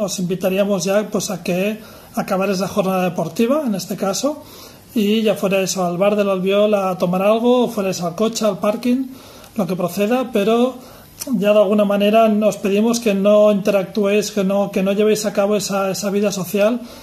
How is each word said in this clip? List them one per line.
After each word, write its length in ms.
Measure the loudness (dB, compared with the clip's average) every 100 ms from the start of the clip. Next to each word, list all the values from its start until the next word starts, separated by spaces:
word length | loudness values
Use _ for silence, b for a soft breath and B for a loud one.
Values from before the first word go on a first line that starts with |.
os 180 | -4 -4
invitaríamos 640 | -4 -2 -2 0 0 0
ya, 260 | 0 0 0
pues, 200 | -4 -4
a 120 | -6
que 360 | -4 -2 -2 -4 B B B
acabaréis 460 | -8 -4 -2 0 -2
la 80 | -2
jornada 360 | -2 0 0
deportiva, 600 | -2 -2 -4 0 2 2 0
en 80 |
este 220 | -4 -4 -4
caso, 460 | -4 -2 -4 -4 B B B B -6
y 260 | 0 2 2
ya 140 | 2
fuerais 420 | 2 0 0 -2 -2
al 220 | -2 2
bar 180 | 2 2
del 140 | 0
Albiol 420 | 0 0 2 2
a 240 | 2 0 -2
tomar 240 | -2 0
algo, 440 | 2 2 2 2
o 40 | 2
fuerais 320 | -2 -4 -2
al 140 | -4
coche, 320 | -2 -2 0 -2
al 120 | 0
parking, 540 | -2 0 0 0 -2 B B B B
lo 120 | -6 -4
que 100 | -2
proceda, 540 | -4 -2 0 0 0
pero 440 | 0 2 2 0 -2 B B B -14 -4
ya 200 | 0 4
de 60 | 4
alguna 260 | 4 2
manera 400 | 2 2 2 4
os 320 | 4 4 0 0
pedimos 440 | 0 2 2 0
que 140 | 0
no 380 | 2 4 6 6
interactuéis, 760 | 4 2 0 0 -2 0 0 0
que 140 | -2
no, 260 | 0 0 -2
que 120 | -2
no 100 | 0
llevéis 340 | 2 2 2 -2
a 80 |
cabo 220 | -2 0 0
esa, 340 | -2 -2 -2
esa 180 | -4 -2
vida 220 | 0 0
social 480 | -2 -4 0 0 0 B B